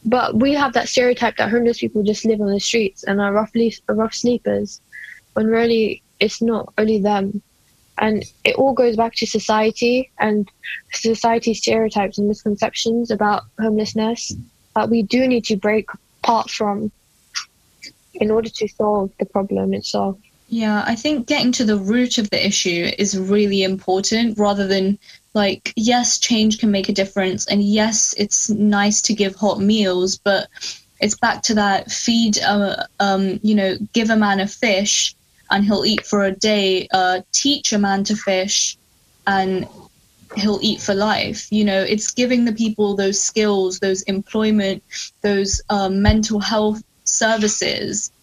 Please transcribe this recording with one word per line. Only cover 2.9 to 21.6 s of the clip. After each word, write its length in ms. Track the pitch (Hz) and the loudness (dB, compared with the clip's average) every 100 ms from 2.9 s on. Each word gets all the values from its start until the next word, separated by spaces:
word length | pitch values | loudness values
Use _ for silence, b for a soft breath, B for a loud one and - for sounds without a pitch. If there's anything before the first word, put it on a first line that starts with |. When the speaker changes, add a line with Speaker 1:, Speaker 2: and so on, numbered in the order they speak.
| - | -4
Speaker 1:
and 180 | - 196 | -4 0
are 120 | 202 | 2
roughly, 420 | 202 214 233 233 - - | 0 0 0 0 -2 -4
rough 280 | 214 220 - | -2 -2 -2
sleepers, 680 | 240 247 - 202 208 - _ B B B _ | 0 0 0 -2 -2 -10 _ B B B _
when 120 | - 220 | -2 2
really 540 | 226 233 226 214 - _ _ | 2 2 2 0 -2 _ _
it's 220 | 214 - | -2 0
not 320 | 233 226 - - | -2 -2 -4 -2
only 220 | 220 220 | 2 2
them. 420 | 196 208 196 208 _ _ _ _ _ - | 2 0 -2 -6 _ _ _ _ _ -2
And 260 | 220 214 - _ - | 0 0 -6 _ -2
it 100 | - | 2
all 160 | 269 | 2
goes 240 | 247 240 220 | 4 2 2
back 180 | 233 - | -2 -2
to 120 | 226 | -4
society 840 | 220 - 214 220 220 240 247 262 - | -4 0 2 2 0 0 0 -2 -4
and 300 | 214 208 202 _ B B - | 0 0 -2 _ B B -12
society 600 | - 226 226 233 233 226 | -4 -2 0 2 2 0
stereotypes 640 | 214 - 226 220 214 196 - | -2 0 2 0 0 -2 0
and 120 | 208 | -2
misconceptions 840 | 208 - 202 220 - - 233 240 | 0 -2 -2 -2 -2 -2 0 -2
about 320 | 214 208 208 - - | 0 0 0 -4 -4
homelessness 760 | 220 214 208 220 220 233 - - 233 _ _ | 0 0 0 -2 -2 -4 -6 -12 -14 _ _
that 160 | - 220 | -4 0
we 140 | 233 | 0
do 240 | 202 247 262 | 2 2 2
need 160 | 247 220 | 0 0
to 120 | 208 | -2
break 320 | 208 220 202 - _ _ | 0 0 -2 -14 _ _
apart 260 | - 226 226 | 0 0 -2
from 440 | - 214 202 214 _ _ _ _ - - _ _ _ - _ _ | -4 -4 -2 -6 _ _ _ _ -14 -14 _ _ _ -20 _ _
in 180 | - 208 | -4 0
order 180 | 214 220 | 0 -2
to 180 | - 208 | -4 -6
solve 420 | - 214 208 196 _ | -2 0 0 -2 _
the 60 | 202 | -4
problem 480 | - 196 196 190 | -2 -2 -2 -2
itself. 440 | 196 - 208 196 196 _ _ _ | -2 -4 -4 -2 -4 _ _ _
Speaker 2:
Yeah, 360 | 226 214 208 - | -4 0 0 0
I 80 | 233 | -2
think 320 | 302 302 233 | -2 -2 -2
getting 240 | 294 247 | 0 0
to 120 | 247 | 0